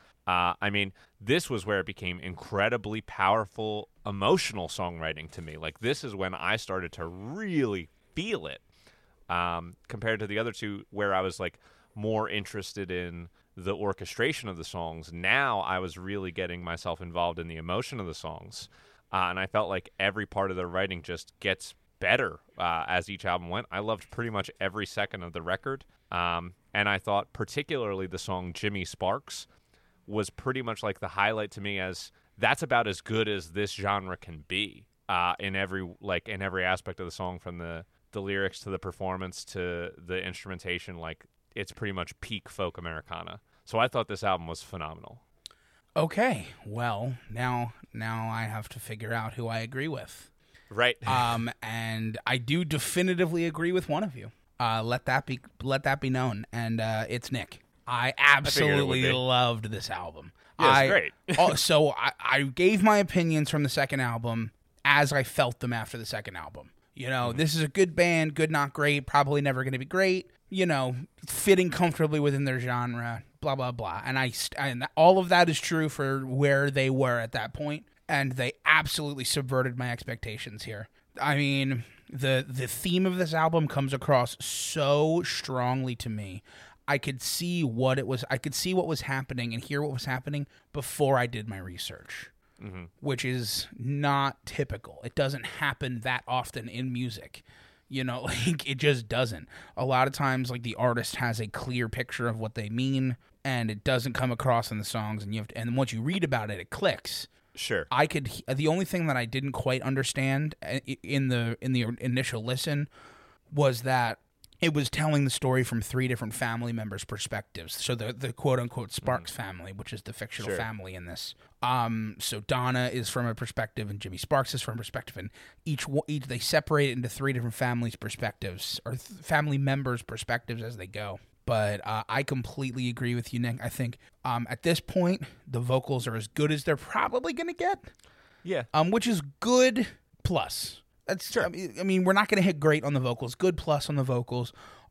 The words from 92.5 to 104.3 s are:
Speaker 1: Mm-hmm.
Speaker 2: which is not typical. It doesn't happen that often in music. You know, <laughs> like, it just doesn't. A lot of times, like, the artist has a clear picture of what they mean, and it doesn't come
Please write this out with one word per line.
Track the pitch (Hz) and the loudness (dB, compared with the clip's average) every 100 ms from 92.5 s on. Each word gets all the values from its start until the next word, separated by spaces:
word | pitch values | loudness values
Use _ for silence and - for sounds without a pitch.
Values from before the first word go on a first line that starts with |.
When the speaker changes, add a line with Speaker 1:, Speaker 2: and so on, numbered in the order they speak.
| _ | _
Speaker 1:
Mm-hmm. | 104 92 85 _ | -12 -12 -14 _
Speaker 2:
which | 139 127 | -4 -2
is | 127 127 110 - - - | -2 -2 -2 -4 -6 -8
not | 123 143 143 139 139 - - | -4 0 2 2 0 -4 -8
typical. | - 135 107 - - | -4 -4 -4 -12 -12
It | 117 | -6
doesn't | - 139 143 - | -2 0 -2 -8
happen | - 147 - 131 120 | -2 -2 -2 -4 -4
that | 127 127 - | -2 -2 0
often | 127 123 120 113 | -2 -2 -8 -8
in | 117 131 | -6 -4
music. | 123 123 104 - - - - - _ _ | -2 -4 -6 -14 -20 -20 -20 -20 _ _
You | 131 | -4
know, | 127 123 | -2 -2
<laughs> | 123 123 120 | -4 0 0
like, | 156 135 | 0 -2
it | 135 | 2
just | 147 131 110 | 4 2 0
doesn't. | 117 123 87 - - - - | 0 0 -2 -12 -18 -12 -4
A | |
lot | 131 127 131 | 2 4 4
of | |
times, | - 139 131 123 | 2 0 2 -2
like, | 123 | -4
the | 117 | -6
artist | 104 123 120 117 - | 2 2 2 -2 -2
has | 123 113 | -2 0
a | 110 | -4
clear | - - 123 117 | -6 -4 -2 -2
picture | 135 123 - 117 | -2 -6 -2 -2
of | 110 | -2
what | 110 120 | -4 -6
they | 104 | -4
mean, | 117 135 135 131 120 _ _ | 0 2 2 2 -2 _ _
and | 139 127 110 | -2 0 0
it | 104 | 0
doesn't | - 127 127 | 2 2 2
come | 113 131 | 0 0